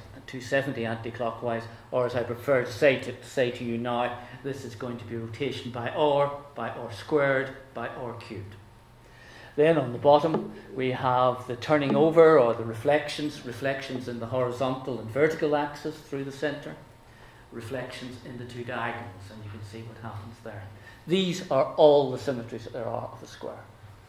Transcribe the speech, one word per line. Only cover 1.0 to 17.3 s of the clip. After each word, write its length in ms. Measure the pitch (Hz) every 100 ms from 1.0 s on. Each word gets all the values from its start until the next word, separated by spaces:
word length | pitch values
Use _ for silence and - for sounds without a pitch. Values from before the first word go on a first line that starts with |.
| 117 113 117 113 120 113 110 - -
or 160 | 127 123
as 80 | 123
I 80 |
prefer 400 | 110 - - 135
to 80 | 120
say 260 | - 147 127
to, 120 | 120 107
say 280 | - - 123
to 120 | 120
you 140 | 120 117
now, 400 | 120 120 120 - - -
this 220 | 139 131 120
is 80 |
going 240 | 110 127 117
to 80 | 104
be 120 | 117
rotation 520 | 113 110 139 113 123
by 200 | 120 120
r, 420 | 170 151 143 143 - - -
by 140 | 117
r 220 | 135 117
squared, 600 | 104 - 151 139 135 135 - - 117
by 140 | 120
r 240 | - 120
cubed. 420 | 110 - 101 95 - - - - - - - - - - -
Then 220 | 156 160
on 140 | 123
the 80 | 120
bottom, 520 | 143 147 160 156 - - -
we 160 | - 127
have 560 | 127 131 127 127 120 -
the 120 | 120
turning 380 | - 151 139 139
over 440 | 160 160 160 156
or 160 | 120 113
the 100 | 113
reflections, 800 | 110 143 147 147 - 147 - 127
reflections 640 | 107 139 135 - 127 120
in 120 | 117
the 60 | 113
horizontal 760 | 127 123 117 131 135 - 117
and 120 | 110
vertical 440 | 131 156 160 156 147
axis 400 | 147 - 156 151
through 280 | - 139
the 80 | 139
centre, 440 | 135 151 143 151 - - - - - -